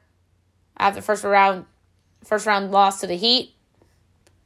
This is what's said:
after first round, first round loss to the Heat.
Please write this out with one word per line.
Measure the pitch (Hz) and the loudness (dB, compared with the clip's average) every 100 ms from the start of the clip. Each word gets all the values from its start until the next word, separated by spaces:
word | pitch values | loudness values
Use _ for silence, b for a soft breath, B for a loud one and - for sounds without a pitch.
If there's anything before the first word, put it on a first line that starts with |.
| _ _ _ _ _ _ _ - | _ _ _ _ _ _ _ -2
after | 196 196 | -2 -2
first | 208 202 | -4 -4
round, | 202 202 196 185 - _ _ _ _ _ | 2 4 4 0 -10 _ _ _ _ _
first | - 214 214 | -6 -4 0
round | 202 196 | -2 0
loss | 196 196 196 | 2 2 0
to | 185 | -8
the | 175 | -2
Heat. | 226 247 - _ _ _ _ _ _ _ _ _ | 0 0 -4 _ _ _ _ _ _ _ _ _